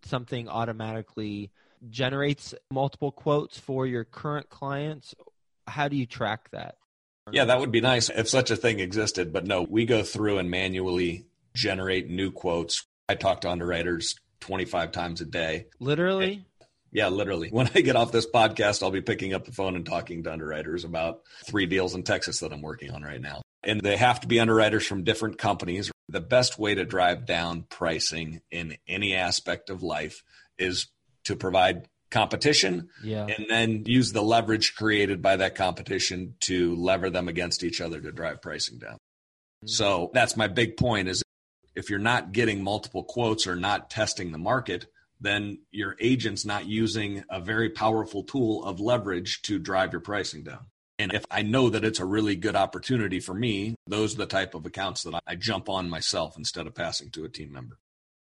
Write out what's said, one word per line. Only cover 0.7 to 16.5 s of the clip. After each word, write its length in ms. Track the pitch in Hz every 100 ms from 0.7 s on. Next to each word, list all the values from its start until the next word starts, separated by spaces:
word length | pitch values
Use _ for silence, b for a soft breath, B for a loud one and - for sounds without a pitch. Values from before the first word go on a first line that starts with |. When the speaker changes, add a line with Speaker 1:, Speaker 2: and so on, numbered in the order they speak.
| 110 110 110 107 - 107 104 101 _ b b 117
Speaker 1:
generates 640 | 113 131 139 143 143 - - -
multiple 400 | 135 139 - 143
quotes 460 | - 156 147 - -
for 280 | - 131 131
your 160 | 120
current 460 | 113 - 151 147 -
clients? 640 | - 139 139 151 151 - - - - _ _ -
How 200 | 147 143
do 80 | 143
you 100 | 120
track 460 | - 107 110 _
that? 260 | - 85 - _ _ _ _ -
Speaker 2:
Yeah, 140 | 123 120
that 140 | 127
would 120 | 135
be 100 | 113
nice 280 | 123 123 -
if 180 | - 107
such 240 | 131 123
a 40 | 110
thing 220 | 120 104
existed. 520 | 90 107 107 92 85
But 140 | 90 92
no, 140 | 95
we 220 | 87 107 113
go 180 | 113
through 360 | 101 104 107 98
and 120 | 90
manually 720 | 90 95 92 92 90 87 90 - _ _ -
generate 540 | 104 92 92 92 -
new 220 | 90 95
quotes. 540 | - 92 85 82 - - _ -
I 80 | 101
talk 260 | 98 90
to 80 | 87
underwriters 640 | 87 87 85 87 85 82 - _ -
twenty-five 500 | - 95 90 90 82
times 300 | 90 85 85
a 40 | 78
day. 420 | 87 80 80 - -
Speaker 1:
Literally? 640 | 127 151 180 190 190 202 185